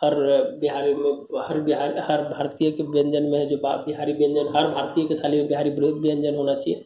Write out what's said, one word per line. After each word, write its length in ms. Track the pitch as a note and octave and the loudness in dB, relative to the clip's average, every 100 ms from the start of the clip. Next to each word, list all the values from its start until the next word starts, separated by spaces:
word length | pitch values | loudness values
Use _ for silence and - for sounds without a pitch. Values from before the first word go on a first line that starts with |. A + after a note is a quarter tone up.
हर 120 | D3 D3 C#3 C#3 B2 D3+ | 0 2 4 4 2 0
बिहारी 320 | D3 C#3 C#3+ | -2 0 0
में, 180 | C#3 C#3+ C#3 - C3+ | 0 0 -2 -4 -6
हर 180 | - D#3 | -2 -2
बिहार, 400 | D3+ C#3 D3 - | 0 0 0 -2
हर 220 | - D3+ | 0 0
भारतीय 500 | D3 D#3 C#3+ - D#3 | 0 -4 -4 0 0
के 120 | D3+ | 0
व्यंजन 400 | D3 D3 D3 D3 | 0 2 2 2
में 160 | D3 D3 | 2 0
है 100 | C#3+ | 0
जो 80 | C#3+ | -2
बा-, 280 | C#3 C#3 D3 | -2 -2 -4
बिहारी 280 | D3+ D3 | -4 -4
व्यंजन, 440 | D3 C#3+ D3 - D3 | 2 2 2 0 0
हर 100 | D#3 | 0
भारतीय 380 | C#3 - E3 D3+ | -2 -2 -2 -2
के 100 | D3+ | -2
थाली 220 | D3 D3 | 0 0
में 100 | D3 | 0
बिहारी 220 | C#3+ D3 | 0 0
ब्र-, 320 | C#3 D3 D3+ | 2 0 2
व्यंजन 340 | D#3 D3 D3 D3 | 0 0 0 0
होना 180 | C#3 | 0
चाहिए। 260 | C#3 E3+ - | -2 -2 -6